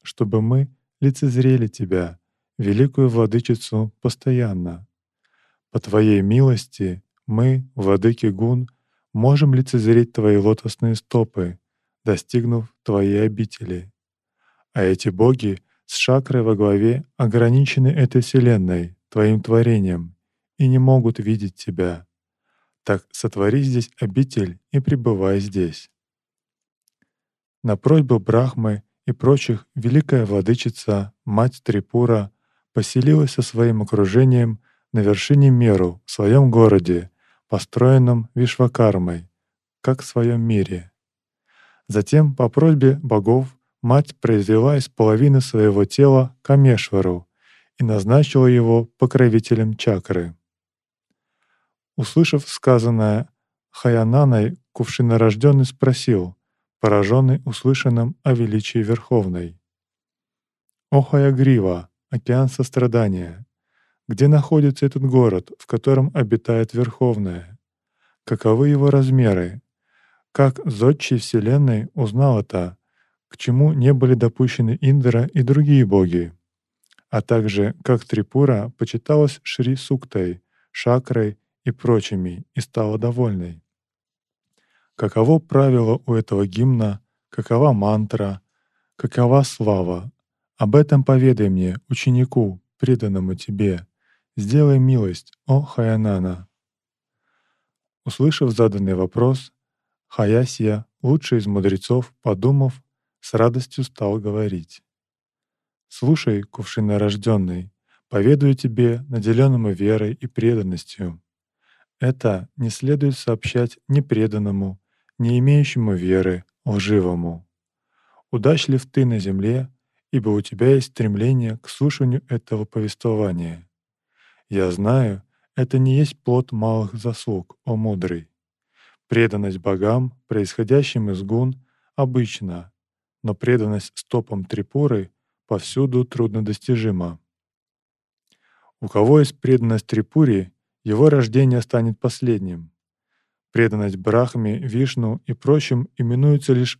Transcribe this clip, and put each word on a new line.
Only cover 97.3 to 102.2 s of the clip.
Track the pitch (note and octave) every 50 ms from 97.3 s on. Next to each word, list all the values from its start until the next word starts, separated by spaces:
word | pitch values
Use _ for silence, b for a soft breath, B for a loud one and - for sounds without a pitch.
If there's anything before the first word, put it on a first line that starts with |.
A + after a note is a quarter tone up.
| _ _ _ _ _ _ _ _ _ _ _ _ _ _ -
Услышав | - - - C3+ D#3 D3+ - C#3+ B2 A2
заданный | A#2+ A#2 G#2+ G2 G2+ G2 F#2+ F#2
вопрос, | F#2 F#2 F2+ - A2+ A#2+ C3 C3+ C3 - - _ _ _ _ _ _ _ _ _ _ _
Хаясия, | _ - - G#2+ G#2 A2 A#2+ B2+ C3 - - A2 G#2+ G#2+ G#2+ - _ _ _ -
лучший | B2+ D3+ D#3 - - B2 A2+
из | G2
мудрецов, | G2+ G2+ G2+ F#2 G2 G2 F#2+ - - A#2+ B2+ A#2+ - _ _